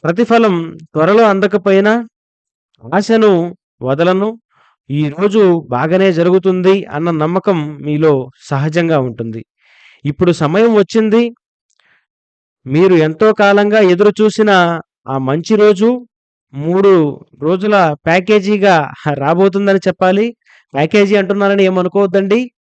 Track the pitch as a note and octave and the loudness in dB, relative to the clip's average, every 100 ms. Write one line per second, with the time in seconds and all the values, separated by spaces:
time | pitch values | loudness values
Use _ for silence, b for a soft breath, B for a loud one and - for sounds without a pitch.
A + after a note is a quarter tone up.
0 | D#3 F3 A#3 A#3 A3 F3 E3 - D#3+ D3+ | -4 -2 0 2 2 0 -6 -14 -8 -2
1 | D#3+ G#3+ A3 G3 G3 G3+ G3+ G3 G#3 A#3 | 2 4 2 2 -2 -2 0 2 2 -2
2 | A#3 _ _ _ _ _ _ _ A2+ E3+ | -4 _ _ _ _ _ _ _ -6 -4
3 | G#3 A3+ G#3+ F3+ F3 F3+ _ _ B2+ C#3 | 0 2 4 2 -2 -10 _ _ -6 -2
4 | E3+ F#3 G#3 A3+ _ _ _ _ _ C#3+ | 0 0 -4 -8 _ _ _ _ _ -4
5 | D3+ D3 G3+ G#3+ F#3+ E3+ C3+ B2 D#3 F#3 | -4 -2 -2 2 2 0 -2 -6 -2 0
6 | F#3+ E3 E3+ F#3 F#3+ F#3 F#3 G3 - D3 | 0 0 0 0 0 0 0 0 -4 -6
7 | E3+ D#3+ D#3 F3+ G3+ F3+ D3+ D3 C#3+ D3+ | -4 -2 -2 -2 -2 -4 -4 -10 -6 0
8 | D#3+ C#3 C3 _ - C#3 D3+ D#3+ E3 D#3 | 0 0 -4 _ -8 -4 -2 -2 -2 -2
9 | B2+ A#2 A#2 A2+ - _ b b b b | -2 -8 -10 -12 -16 _ b b b b
10 | C#3+ C#3+ F3 E3+ D3 F3+ A#3 G#3+ F#3+ A3+ | -8 -2 -2 0 -2 0 2 2 0 0
11 | A3 A3 A#3+ A#3+ _ _ _ _ _ _ | 0 0 0 -6 _ _ _ _ _ _
12 | _ _ _ _ _ _ B2+ C#3+ F#3+ F3 | _ _ _ _ _ _ -4 0 4 4
13 | D#3 D#3+ A3 G#3+ G3+ G3+ G#3 G#3+ F#3+ F3+ | 2 0 0 2 2 2 2 2 2 2
14 | G#3 G3+ G#3+ - G#3+ F#3+ F3 E3 - _ | 0 2 -2 0 2 2 2 -4 -10 _
15 | - C3+ C3 D3+ E3 G#3+ G#3 F#3+ A3 B3 | -8 -6 -4 -4 -2 2 2 2 0 -2
16 | A#3+ _ _ _ _ C3+ D3+ F#3 G3 F#3 | -8 _ _ _ _ -8 -4 0 4 4
17 | D3+ - - _ D3+ F#3 G#3 G#3 E3 D3 | 2 -4 -18 _ -4 -2 0 0 0 -2
18 | - F3 F3 G#3 F#3+ G#3 G3 E3+ C#3+ - | -2 -2 2 0 0 0 2 2 0 -6
19 | D3+ C#3 C#3 F3 G3 F#3+ G3+ G3 F#3+ F3+ | -6 -4 -2 2 0 0 0 0 -2 -2
20 | F#3 F#3+ A#3 A#3 b b b C#3 D#3+ G#3 | 0 0 -2 -6 b b b -4 0 0
21 | G3+ G3+ F#3+ G3+ G3+ G3+ F#3+ F#3 F3+ G3 | 2 0 0 -2 0 2 0 0 -2 -2
22 | G3 G3 G3 G#3+ B3 _ | 0 -2 0 -2 -4 _